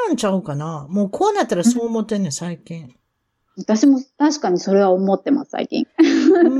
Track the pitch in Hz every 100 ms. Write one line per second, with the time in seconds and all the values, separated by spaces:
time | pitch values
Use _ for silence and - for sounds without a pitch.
0 | 466 311 208 190 - 143 156 160 139 190
1 | 202 - 392 415 285 190 175 240 233 226
2 | 220 208 185 135 175 170 - 165 160 _
3 | _ _ _ _ _ - - 220 285 262
4 | 262 _ 294 302 208 180 - 196 196 185
5 | 190 190 - 143 - - - - - -
6 | 311 269 262 370 330 269